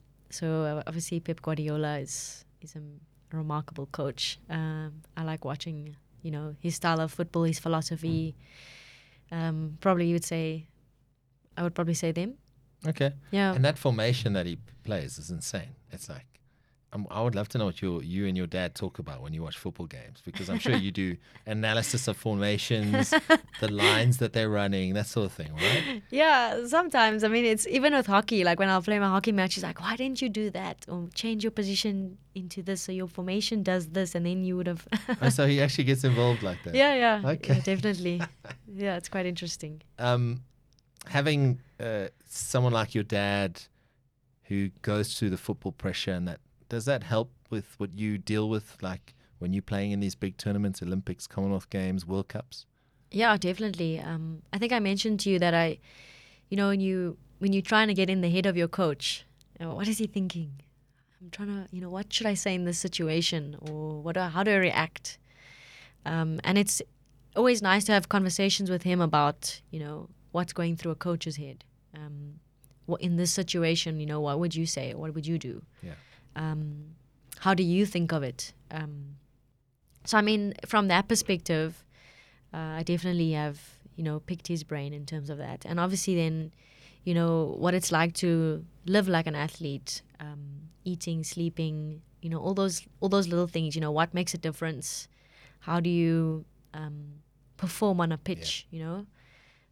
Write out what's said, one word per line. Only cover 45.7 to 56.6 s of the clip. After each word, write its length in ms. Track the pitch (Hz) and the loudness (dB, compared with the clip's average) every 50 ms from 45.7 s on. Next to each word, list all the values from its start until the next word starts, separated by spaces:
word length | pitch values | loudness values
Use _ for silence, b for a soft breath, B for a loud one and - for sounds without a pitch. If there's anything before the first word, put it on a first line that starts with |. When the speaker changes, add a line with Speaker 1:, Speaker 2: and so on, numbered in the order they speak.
| - | -8
Speaker 2:
pressure 400 | - - 95 90 - - - 92 | -6 -6 -6 -4 -4 -4 -2 -2
and 140 | 90 90 87 | -2 -4 -4
that, 120 | 82 - - _ _ _ _ _ | -6 -10 -14 _ _ _ _ _
does 160 | 117 117 110 | -6 -4 0
that 160 | 135 139 123 98 | 0 0 0 0
help 280 | - 113 110 120 123 - _ _ _ | 0 0 0 0 -2 -6 _ _ _
with 240 | 117 104 95 - - - | -6 -6 -6 -8 -8 -8
what 140 | 104 95 85 | -8 -8 -4
you 240 | 98 107 107 104 | -4 -2 -2 -2
deal 320 | 98 92 - 107 107 107 107 | -4 -2 -2 0 0 0 0
with, 300 | 110 107 104 - - - | -2 -4 -4 -8 -12 -10
like, 340 | 92 92 92 - - - b b b b b b | -8 -8 -8 -8 -10 -18 b b b b b b
when 120 | 87 90 95 | -4 -2 -2
you're 80 | 98 - | -2 -2
playing 280 | - 107 98 101 101 | -2 -4 -2 -2 -2
in 100 | 101 101 | -2 -2
these 140 | 101 95 92 | -2 -4 -4
big 240 | - 104 95 92 - | -4 -6 -6 -6 -6
tournaments, 420 | - 104 101 101 101 101 95 - - | -4 -2 -2 0 0 -2 -2 -4 -4
Olympics, 440 | 87 95 95 - - 87 - - | -4 -4 -4 -4 -6 -8 -10 -12
Commonwealth 420 | - - 98 98 98 98 95 - - | -10 -6 -4 -2 -2 -2 -2 -4 -4
Games, 380 | - 98 92 92 92 95 87 | -4 -4 -2 -2 -2 -4 -4
World 220 | 85 95 98 95 - | -2 -4 -4 -4 -4
Cups? 360 | - 107 - - - - - _ _ _ _ _ _ _ _ _ | -8 -10 -12 -12 -16 -20 -20 _ _ _ _ _ _ _ _ _
Speaker 1:
Yeah, 260 | - 196 226 233 208 | -2 2 4 4 4
definitely. 640 | 196 190 175 185 190 220 208 185 170 170 160 160 160 | 4 2 0 -2 -2 -4 -4 -2 -2 -2 -2 -2 -4
Um, 400 | - 160 165 160 160 160 160 156 - - - | -6 -6 -6 -6 -6 -8 -10 -10 -10 -8 -4
I 40 | 202 | -2
think 140 | 233 233 247 | 0 0 2
I 60 | 233 | 2
mentioned 420 | 208 190 196 196 - 220 214 196 | 2 2 2 2 0 0 0 0
to 100 | - 202 | 2 2
you 80 | 190 180 | 4 4
that 140 | 175 175 170 | 4 4 6
I, 260 | 170 165 160 156 - B B B B B B B B B B B B B B | 4 4 2 0 -4 B B B B B B B B B B B B B B
you 80 | 196 | 0
know, 120 | 196 | 2